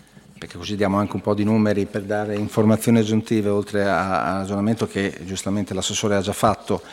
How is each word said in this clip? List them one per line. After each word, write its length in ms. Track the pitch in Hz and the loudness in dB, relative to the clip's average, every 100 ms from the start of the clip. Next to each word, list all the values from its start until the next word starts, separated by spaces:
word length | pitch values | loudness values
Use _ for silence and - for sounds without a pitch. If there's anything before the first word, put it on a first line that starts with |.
| - - - - | -20 -20 -20 -16
perché 180 | - 90 | -14 -12
così 200 | 87 101 | -8 -2
diamo 200 | 101 98 | 2 2
anche 180 | 101 | 0
un 60 | 98 | -2
po' 140 | 107 | -2
di 100 | 101 | 0
numeri 400 | 104 110 107 101 | 2 4 4 2
per 180 | 98 107 | -2 -6
dare 340 | 98 104 107 104 | -4 -4 -4 -4
informazioni 600 | 104 - 107 110 - 117 | -2 2 4 4 6 4
aggiuntive, 520 | 104 110 107 113 104 | 4 0 2 0 2
oltre 340 | 101 101 104 | 0 0 0
a, 400 | 98 87 95 92 | 2 2 0 0
al 160 | 64 95 | 0 -2
ragionamento 460 | 98 101 101 113 104 | -2 -2 0 0 -2
che 340 | 98 98 - | -2 -4 -4
giustamente 500 | 87 95 - 101 95 | -8 -8 -4 -4 -4
l'assessore 420 | 92 92 101 110 101 | -4 -4 -2 0 0
ha 40 | |
già 120 | 95 | 0
fatto, 500 | 98 113 98 - 98 - | 0 0 0 -2 -4 -6